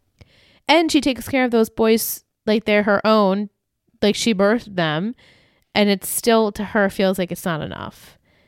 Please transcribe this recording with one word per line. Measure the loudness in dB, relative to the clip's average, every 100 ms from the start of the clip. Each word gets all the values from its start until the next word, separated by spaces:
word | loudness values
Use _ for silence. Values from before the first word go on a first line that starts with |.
| _ _ -20 _ _ _ 2
And | 2 4
she | 2
takes | 0 -4 -4
care | -2
of | 0
those | 2 0
boys | 0 2 2 0 -8 -14 _ -2
like | -2
they're | 2 0
her | 2 0 2
own, | 2 2 0 -4 -12 _ _ _ _
like | -2
she | 0 -2
birthed | 2 2 0 -4 -4
them. | -2 -2 -6 -8 _ _ _ _ _
And | 0 0
it's | 0 -4
still, | -4 2 2 2
to | -2
her, | -4 0 0
feels | 0 0 0
like | -4
it's | -6
not | -6 -6
enough. | -8 -10 -14 -16 -20 _ _ _